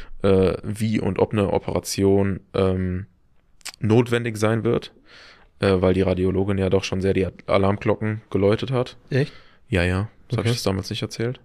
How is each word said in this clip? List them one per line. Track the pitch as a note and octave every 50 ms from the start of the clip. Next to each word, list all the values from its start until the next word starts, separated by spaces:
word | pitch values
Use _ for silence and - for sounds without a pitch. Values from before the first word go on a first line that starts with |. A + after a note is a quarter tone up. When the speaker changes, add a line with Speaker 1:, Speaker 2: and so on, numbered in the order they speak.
| - - - - -
Speaker 1:
äh, | G2 G2 F#2+ F#2+ F2+ E2 - -
wie | G#2 G#2 G#2 G#2+ A2 G#2+ G#2+
und | - G2 F#2 -
ob | - - -
eine | G#2+ G2 F2 D#2+
Operation, | - - - G2 F#2+ - - - - G2 G2 G2 G2 G2 G2 F#2+ D#2+ - _ -
ähm, | G2 G2 F#2+ F#2 F#2 F#2 F#2 F2+ F#2 G2+ - _ _ _ _ _ _ _ _ _ _ - - - -
notwendig | - G#2+ G#2+ A#2+ B2 A#2 A#2 A#2 A#2+ A#2+ G#2+ G#2+
sein | G#2+ G#2+ A2+ A2+ G#2+
wird, | A2+ A#2+ - - - - _ _ - - - - - - - - _ _ -
äh, | - G2 F#2+ F#2
weil | F#2 F#2+ F#2
die | F#2
Radiologin | F#2+ F#2 F#2 F2+ F#2 F#2+ F2+ F#2 G2 G2+ G2+ F#2+
ja | F#2+ F#2
doch | F#2+ F#2+ -
schon | - - F#2+
sehr | F#2 G2 F#2+
die | F#2+ F#2 F2 - - - -
Alarmglocken | G#2 G2+ G2 F#2+ G2 G#2 - A2 G#2 - A2 G#2+ G#2+ G#2+ - -
geläutet | - G2 G2 G2 G#2+ A2+ - A2+
hat. | C3 B2 B2+ - - - - -
Speaker 2:
Echt? | D3 B2+ C#3+ - - - - - _ _ _ -
Speaker 1:
Ja, | - F2+ F2
ja. | F2+ F2+ F#2 G#2 A2 - - - -
Das | - G#2+
hab | G2
Speaker 2:
Okay. | A2+
Speaker 1:
ich | A#2+ A#2+
das | -
damals | G2 G2 F#2+ F#2 -
nicht | G#2+ -
erzählt? | - G2+ - - A2+ A#2+ C3 - -